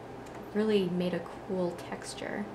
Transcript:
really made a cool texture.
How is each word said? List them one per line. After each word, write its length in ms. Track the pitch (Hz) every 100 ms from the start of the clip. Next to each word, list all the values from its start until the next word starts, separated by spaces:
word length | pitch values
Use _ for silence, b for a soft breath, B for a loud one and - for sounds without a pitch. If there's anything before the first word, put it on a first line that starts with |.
| - - - - -
really 380 | 208 214 208 175
made 240 | 180 180
a 60 | 175
cool 500 | - - - 185 175 170 -
texture. 560 | - - - - - 208